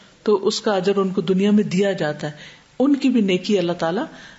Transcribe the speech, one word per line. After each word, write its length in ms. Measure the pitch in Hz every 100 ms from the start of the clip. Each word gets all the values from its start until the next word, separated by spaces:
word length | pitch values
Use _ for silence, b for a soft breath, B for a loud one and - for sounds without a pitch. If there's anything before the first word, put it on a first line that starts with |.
| B B
تو 240 | - 214 208
اس 140 | 214
کا 120 | -
اجر 220 | 196 180 196
ان 140 | 190
کو 120 | 190
دنیا 300 | 170 185 202
میں 120 | 208
دیا 280 | 202 180 202
جاتا 360 | 180 156 151 151
ہے، 40 | - B B B -
ان 160 | 277 269
کی 140 | 269
بھی 120 | 247
نیکی 380 | 196 185 185 202
اللہ 140 | 175
تعالیٰ 320 | 175 165 190 311 B B